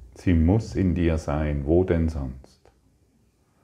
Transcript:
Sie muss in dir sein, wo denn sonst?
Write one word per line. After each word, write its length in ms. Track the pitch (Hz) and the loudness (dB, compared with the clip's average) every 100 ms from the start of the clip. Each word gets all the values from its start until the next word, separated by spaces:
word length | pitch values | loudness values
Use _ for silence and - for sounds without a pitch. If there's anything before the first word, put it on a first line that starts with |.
| - - | -20 -6
Sie 180 | 98 | 0
muss 400 | 85 80 110 - | 2 4 2 0
in 200 | 92 92 | -2 0
dir 220 | 87 82 78 | 0 0 -2
sein, 480 | - 76 76 73 | -4 -4 -2 -4
wo 180 | 69 87 | 2 2
denn 280 | 92 85 80 | 2 0 0
sonst? 600 | 71 65 65 - _ _ _ _ _ _ _ _ _ _ _ | -4 -8 -12 -20 _ _ _ _ _ _ _ _ _ _ _